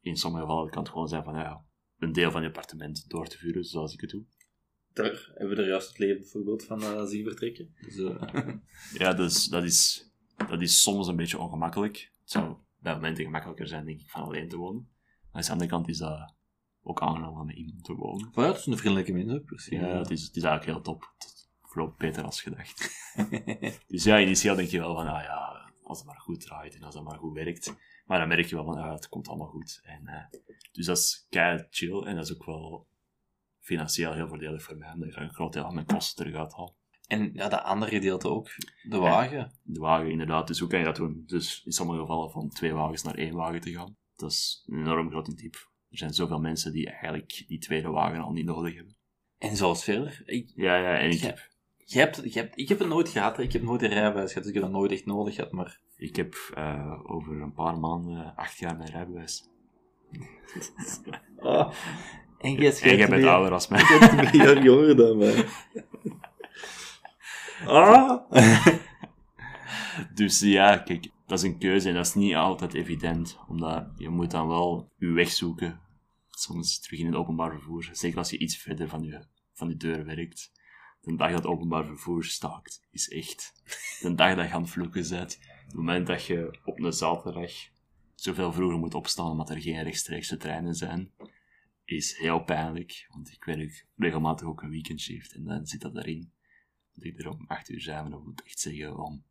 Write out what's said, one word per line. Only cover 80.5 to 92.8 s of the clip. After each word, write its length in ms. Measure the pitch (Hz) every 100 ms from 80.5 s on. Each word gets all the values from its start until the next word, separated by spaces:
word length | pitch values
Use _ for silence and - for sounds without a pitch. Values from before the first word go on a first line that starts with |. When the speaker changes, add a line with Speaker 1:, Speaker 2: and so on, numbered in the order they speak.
| _ _ - - _
Speaker 1:
De 140 | - 82
dag 160 | 82
dat 140 | 87 85
openbaar 400 | 82 85 80 76
vervoer 380 | 76 - 85 80
staakt, 600 | - 76 73 - - _
is 180 | - -
echt 440 | - - - - _ - - - -
de 140 | 90 87
dag 200 | 87 92
dat 120 | 85
je 60 |
aan 80 | 87
het 80 | 85
vloeken 380 | - 87 92 82
bent. 300 | 90 85 - - - -
Het 80 | -
moment 320 | 82 87 87
dat 180 | 90 -
je 340 | 87 82 - -
op 140 | -
een 140 | 82
zaterdag 580 | 82 80 85 - 85 87 - - _ _ _ _ -
zoveel 380 | - 87 90
vroeger 240 | 82 92 85
moet 140 | 82
opstaan 380 | 76 - - 85
omdat 180 | 78 78
er 120 | 78
geen 220 | 78 80
rechtstreekse 540 | 80 78 - 82 - 80
treinen 360 | 78 80 85 80
zijn, 360 | 85 85 95 _ - _ _ _ _ _ -
is 320 | 80 76 -
heel 260 | 82 82
pijnlijk. 640 | 82 78 80 82